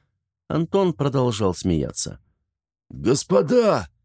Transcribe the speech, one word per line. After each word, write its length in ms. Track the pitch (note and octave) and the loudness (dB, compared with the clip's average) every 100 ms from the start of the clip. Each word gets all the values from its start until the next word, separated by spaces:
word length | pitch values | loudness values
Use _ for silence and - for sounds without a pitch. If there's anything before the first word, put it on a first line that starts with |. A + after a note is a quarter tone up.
| _ _ _ _ - | _ _ _ _ -8
Антон 440 | D3 E3 G3 F#3+ | -4 -2 0 0
продолжал 640 | D#3 C#3+ C3 B2 G#2 G2+ | 0 -2 0 0 0 -2
смеяться. 640 | F2 F#2+ E2 B1 - - G1+ _ _ _ _ _ _ _ | -2 0 0 -2 -6 -10 -10 _ _ _ _ _ _ _
Господа! — 1000 | - C#3 C3+ - G3 E3+ B3 A3+ D3 F2 _ | -6 0 0 2 2 2 2 2 0 -2 _